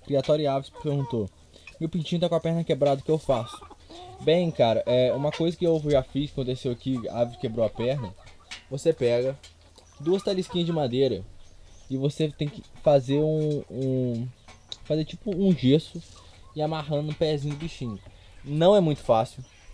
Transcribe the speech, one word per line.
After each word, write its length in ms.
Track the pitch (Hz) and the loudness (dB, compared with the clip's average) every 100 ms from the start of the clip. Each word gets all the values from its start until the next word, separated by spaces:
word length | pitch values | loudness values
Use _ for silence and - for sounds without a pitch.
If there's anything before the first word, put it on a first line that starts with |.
Criatório 440 | - 139 135 151 147 | -2 0 2 2 2
Aves 220 | 139 139 | 0 -4
perguntou: 580 | - 151 143 135 120 98 - - - - - | -8 -2 -2 -2 -2 -4 -8 -20 -20 -20 -8
"Meu 80 | 160 | -6
pintinho 320 | 180 147 170 | -4 -4 -2
tá 80 | 170 | 0
com 60 | 165 | 0
a 40 | |
perna 240 | 165 165 | 0 -2
quebrada, 360 | 165 139 143 139 | 0 2 2 2
o 40 | |
que 60 | 143 | 0
eu 80 | 156 | 0
faço?" 420 | - 123 117 - - - - - - - | 0 -2 -2 -12 -20 -20 -20 -20 -18 -4
Bem, 300 | 147 170 170 | 2 2 2
cara, 320 | - 117 110 - | 2 4 4 2
é, 260 | 123 127 | 4 4
uma 200 | 123 147 | 2 -2
coisa 240 | - 165 165 | 0 -2 0
que 100 | 170 | 2
eu 160 | 160 147 | 2 2
já 160 | 139 | 2
fiz, 280 | - 135 143 | 2 -4 -4
que 100 | - | -4
aconteceu 300 | 123 127 131 | -4 -4 -4
aqui, 380 | 117 131 131 107 | -4 -4 -4 -4
a 120 | 117 | -2
ave 160 | 120 120 | -2 -2
quebrou 300 | 127 113 107 | -6 0 -2
a 40 | |
perna. 440 | - 117 143 101 - - - - - - | 0 -2 -2 -6 -12 -20 -20 -18 -18 -10
Você 220 | 139 165 | -2 0
pega 440 | 156 120 120 131 139 - - - - - - | 2 2 2 0 -4 -12 -20 -20 -20 -20 -6
duas 220 | 147 190 | -2 0
talisquinhas 440 | 202 185 165 175 170 | 0 -4 -2 -2 -2
de 60 | |
madeira 500 | 165 135 127 135 95 95 - - - - - - | 0 0 2 2 0 -8 -18 -20 -20 -20 -20 -8
e 60 | 131 | -4
você 320 | 143 - 156 | -2 -2 -4
tem 200 | - 147 | -4 -6
que 140 | - - - | -8 -16 -2
fazer 380 | 156 143 127 143 | 4 4 4 2
um, 420 | 156 156 151 147 - | 2 2 0 -2 -6
um, 580 | 113 131 131 127 117 123 - - - - - | -6 -2 0 0 -2 -6 -10 -20 -20 -20 -12
fazer 200 | - 156 | -4 -2
tipo 320 | 156 - 220 180 | -4 -8 -6 0
um 160 | 196 | 2
gesso 500 | 170 127 151 - 170 - - - - - | 4 4 4 2 -12 -18 -20 -20 -20 -12
e 80 | 151 | -4
amarrando 400 | 151 160 143 147 | -4 -4 -4 -2
no 120 | 156 | -2
pezinho 400 | 156 160 151 147 | -2 0 0 -4
do 40 | 143 | -6
bichinho. 380 | 165 - 120 98 - - - - | -8 -8 -8 -8 -14 -20 -20 -16
Não 320 | 139 151 175 208 | -4 4 6 6
é 40 | |
muito 220 | 160 143 | 4 2
fácil, 420 | - 113 120 - 127 - - | 2 2 2 -6 -18 -20 -20